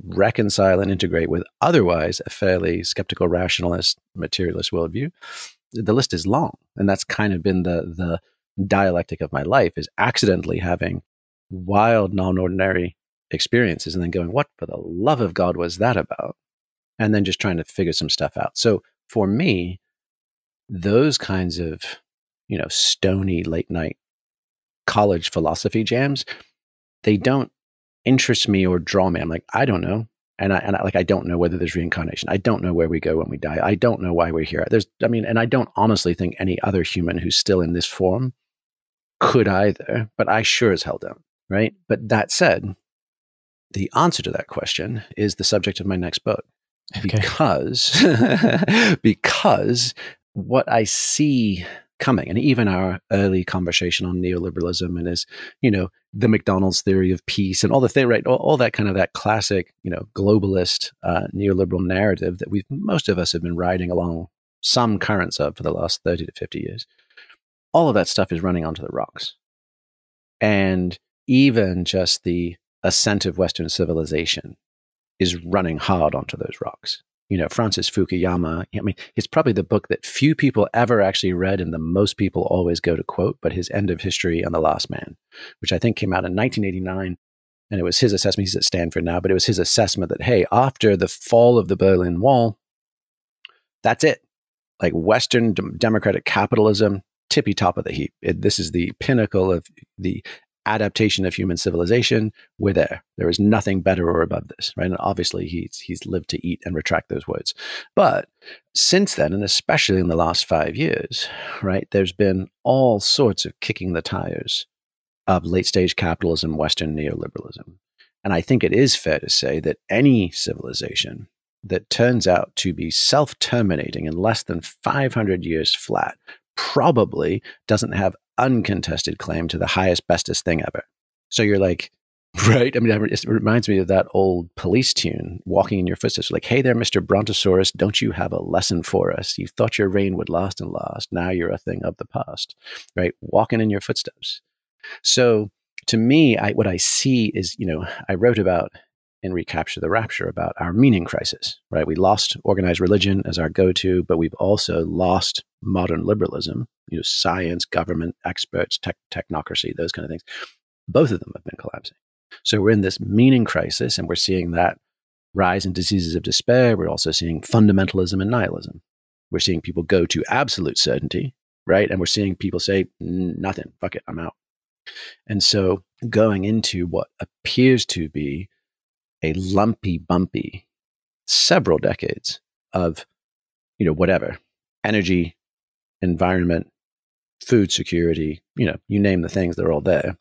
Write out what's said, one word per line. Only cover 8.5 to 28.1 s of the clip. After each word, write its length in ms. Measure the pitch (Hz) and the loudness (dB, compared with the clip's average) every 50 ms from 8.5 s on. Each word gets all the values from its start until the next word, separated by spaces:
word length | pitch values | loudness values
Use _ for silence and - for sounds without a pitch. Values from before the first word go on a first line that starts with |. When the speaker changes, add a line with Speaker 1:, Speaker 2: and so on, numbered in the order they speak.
| _ 98 95 | _ -6 -2
Speaker 1:
dialectic 540 | 95 98 98 98 92 87 85 82 - 82 - | 0 2 2 4 2 2 0 -2 -4 -6 -8
of 120 | 80 73 | -6 -4
my 100 | 69 67 | -4 -4
life, 300 | 71 85 123 139 104 82 - | -2 2 2 2 2 2 0
is 120 | - 76 - _ - | -6 -10 -8 _ -2
accidentally 600 | 113 127 - - 120 101 90 87 82 85 85 85 | -2 0 0 2 2 2 2 2 0 -4 -4 -4
having 440 | 90 85 87 87 87 90 90 90 - _ _ _ _ _ _ _ _ _ | -2 -2 -2 -2 -4 -6 -6 -8 -10 _ _ _ _ _ _ _ _ _
wild, 640 | 95 92 90 92 101 101 110 117 117 110 98 92 101 | -14 -10 -4 0 2 4 6 6 4 4 2 2 0
non-ordinary 840 | 95 92 92 92 92 92 87 95 92 95 95 90 90 87 85 - _ _ _ _ _ _ _ | 0 0 0 2 0 0 0 0 0 0 2 2 0 -2 -4 -8 _ _ _ _ _ _ _
experiences 640 | - 78 - - 120 120 120 92 80 - - 82 80 | -6 -6 -2 2 2 2 2 2 0 -4 -6 -6 -4
and 80 | 90 | -4
then 80 | 87 85 | -4 -2
going, 220 | 85 90 85 85 | -2 -4 -4 -2
"What 160 | 107 139 143 - _ _ | -2 -2 -2 -2 _ _
for 80 | - | -12
the 100 | - - | -10 -10
love 440 | - 87 82 85 90 107 143 156 123 | -10 -10 -10 -6 0 2 2 2 2
of 140 | 110 85 87 | 0 -2 0
God 220 | - 90 90 85 | 0 0 0 0
was 220 | 87 87 85 85 90 | -2 -4 -4 -2 0
that 180 | 107 123 117 | 0 2 2
about?" 400 | 92 69 - - - - - - - _ _ _ _ _ _ _ _ _ _ _ - | 0 -2 -4 -8 -8 -8 -10 -12 -14 _ _ _ _ _ _ _ _ _ _ _ -2
And 160 | 110 107 107 | 0 2 2
then 100 | 104 101 | 2 2
just 160 | 92 90 - | 0 -2 -2
trying 160 | - 101 87 | -2 -2 -2
to 80 | 82 80 | -4 -6
figure 300 | - - - 92 85 78 | -6 -4 -2 -2 -2 -2
some 160 | - 78 76 | -4 -4 -4
stuff 260 | - - 76 - - | -2 -2 -2 -4 -2
out. 220 | - - - - - | -4 -6 -6 -4 0
So 240 | - 113 101 90 - _ _ _ _ - | 0 2 2 0 -4 _ _ _ _ -6
for 180 | - 113 98 | -2 -2 0
me, 540 | 95 104 135 185 170 101 90 87 87 92 - _ _ _ _ _ _ _ _ _ _ _ _ _ _ _ _ _ - | 0 0 0 0 0 0 0 -2 -6 -10 -12 _ _ _ _ _ _ _ _ _ _ _ _ _ _ _ _ _ -12
those 480 | 101 90 85 101 104 123 147 151 131 | -10 -4 0 4 4 6 4 4 2
kinds 420 | - - - 98 92 92 87 82 87 | -2 -4 -4 -2 -2 -2 -2 -4 -4
of, 240 | 85 80 76 - - - - - _ _ _ _ _ _ _ _ _ - | -6 -6 -8 -10 -12 -14 -14 -16 _ _ _ _ _ _ _ _ _ -6
you 100 | - - | -6 -4
know, 100 | - - | -4 -4
stony 760 | - - - - - - - 95 95 98 95 95 90 85 87 | -2 0 0 0 0 0 0 0 0 0 0 -2 -2 -2 -2
late 260 | 80 82 82 - - | -4 -4 -4 -4 -4
night 260 | 85 85 80 - - - _ _ _ _ _ _ _ _ _ _ _ _ _ _ _ _ _ | -4 -4 -4 -6 -8 -12 _ _ _ _ _ _ _ _ _ _ _ _ _ _ _ _ _
college 440 | - - 110 104 101 90 82 - - | -2 2 2 4 4 2 0 -2 -4
philosophy 540 | - 85 80 78 85 - - 98 - 113 110 | -2 0 0 0 -2 -2 -2 -2 -2 0 0
jams, 400 | - 117 123 135 143 139 127 - - - - - _ _ _ _ _ _ _ _ _ _ _ - | 0 0 0 0 0 -2 -4 -6 -10 -14 -16 -18 _ _ _ _ _ _ _ _ _ _ _ 2
they 120 | 107 104 | 2 2
don't 340 | 95 85 117 135 135 - - _ _ _ _ _ _ _ _ _ _ _ | 4 4 2 2 2 0 -4 _ _ _ _ _ _ _ _ _ _ _
interest 440 | 120 | 2